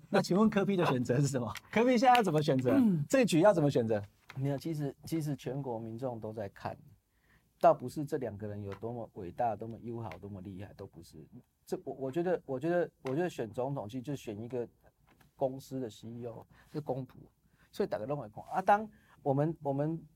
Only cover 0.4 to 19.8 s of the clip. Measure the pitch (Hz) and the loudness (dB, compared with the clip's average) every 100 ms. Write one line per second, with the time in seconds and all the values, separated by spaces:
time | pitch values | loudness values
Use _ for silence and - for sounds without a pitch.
0.4 | 220 202 202 190 156 127 120 151 139 131 | 4 4 2 2 2 2 2 2 2 0
1.4 | 110 - - 208 247 247 254 247 190 156 | -4 -8 -2 2 4 6 6 6 6 2
2.4 | 156 131 127 277 226 165 - 269 220 160 | 2 2 4 6 6 4 4 4 6 6
3.4 | 202 170 147 135 113 104 101 _ - 135 | 6 6 4 4 2 0 -2 _ -14 -6
4.4 | 139 139 165 151 147 - - 160 151 135 | -4 -4 -4 -4 -6 -6 -6 -4 -2 -4
5.4 | 131 139 135 113 113 113 131 117 110 110 | -6 -6 -6 -6 -8 -6 -6 -6 -8 -8
6.4 | 98 - - - - - _ _ _ _ | -10 -8 -10 -10 -16 -20 _ _ _ _
7.4 | _ _ 175 151 127 160 143 151 117 101 | _ _ 6 6 0 -6 -4 -4 -4 -6
8.4 | 104 101 101 98 113 120 110 113 90 - | -8 -8 -10 -8 -8 -10 -12 -12 -10 -4
9.4 | 120 104 113 113 117 117 110 87 98 98 | -4 -4 -8 -12 -12 -10 -10 -12 -12 -14
10.4 | 98 92 98 73 98 85 85 80 71 123 | -12 -14 -14 -16 -18 -18 -20 -20 -20 -20
11.4 | - _ - 185 135 131 131 170 175 165 | -20 _ -10 -10 -8 -8 -6 -2 -2 -2
12.4 | - 127 160 175 156 - 131 139 175 151 | -4 -4 0 0 0 -4 -4 -2 -2 -4
13.4 | 113 110 131 139 101 127 120 123 120 104 | -6 -4 -4 -4 -6 -8 -8 -8 -8 -10
14.4 | 117 123 113 _ _ _ _ _ _ - | -6 -6 -6 _ _ _ _ _ _ -4
15.4 | 135 135 - 131 117 - 113 120 120 113 | -4 -4 -10 -8 -8 -10 -14 -12 -12 -14
16.4 | - _ _ 156 147 131 131 - - _ | -20 _ _ -8 -4 -6 -8 -14 -20 _
17.4 | _ _ _ - 196 95 110 143 107 110 | _ _ _ -4 -2 -2 -4 -6 -8 -14
18.4 | - 165 185 208 214 - _ _ 143 139 | -6 0 4 4 2 -14 _ _ 0 2
19.4 | 156 156 143 139 | 2 -2 -4 -2